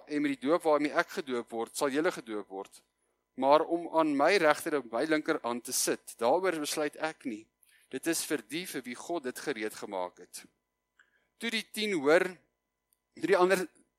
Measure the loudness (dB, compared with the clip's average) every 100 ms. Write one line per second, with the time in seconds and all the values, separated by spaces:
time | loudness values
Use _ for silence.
0 | -2 -4 -2 -2 0 0 2 2 2 0
1 | -2 -4 -6 -6 -6 -6 -6 -2 -2 0
2 | 0 -2 -6 -10 -8 -12 -12 -16 _ _
3 | _ _ _ 0 6 6 6 -2 0 2
4 | 2 4 4 6 4 4 0 -4 -2 -2
5 | 0 0 0 -2 -2 -6 -4 -2 -2 -2
6 | -6 -2 2 2 2 -2 -4 -4 -4 -4
7 | -6 -6 -8 -10 -12 _ _ _ _ -8
8 | -4 -2 -2 -6 -6 -8 -8 -10 -10 -12
9 | -8 -6 -6 -8 -6 -6 -6 -8 -10 -8
10 | -8 -10 -20 -20 -20 _ _ _ _ _
11 | _ _ _ -10 -6 -6 -6 -4 -2 0
12 | 4 4 4 -6 _ _ _ _ _ _
13 | _ -6 2 4 6 4 0 _ _